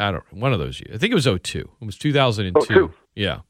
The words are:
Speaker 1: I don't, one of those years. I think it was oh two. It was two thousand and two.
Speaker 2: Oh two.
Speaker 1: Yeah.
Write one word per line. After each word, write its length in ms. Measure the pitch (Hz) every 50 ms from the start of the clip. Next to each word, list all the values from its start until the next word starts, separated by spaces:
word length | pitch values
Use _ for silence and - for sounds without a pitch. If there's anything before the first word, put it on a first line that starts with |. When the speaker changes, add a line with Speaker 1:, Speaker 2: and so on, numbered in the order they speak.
| 104
Speaker 1:
I 60 | 101
don't, 220 | 92 71 - _ -
one 180 | 95 117 139
of 80 | 127 90
those 220 | 71 64 65 -
years. 120 | - - -
I 20 | 110
think 140 | 156 220
it 40 | 247
was 120 | 190 123 123
oh 100 | 95 87
two. 320 | - - - - - - - _
It 40 | 120
was 120 | 107 95 -
two 140 | - 151
thousand 360 | 139 143 135 127 110 107 101 92
and 80 | 90 -
two. 40 | - - 110
Speaker 2:
Oh 140 | 185 185 -
two. 60 | - - _ _ _
Speaker 1:
Yeah. 240 | - 104 92 71 - - _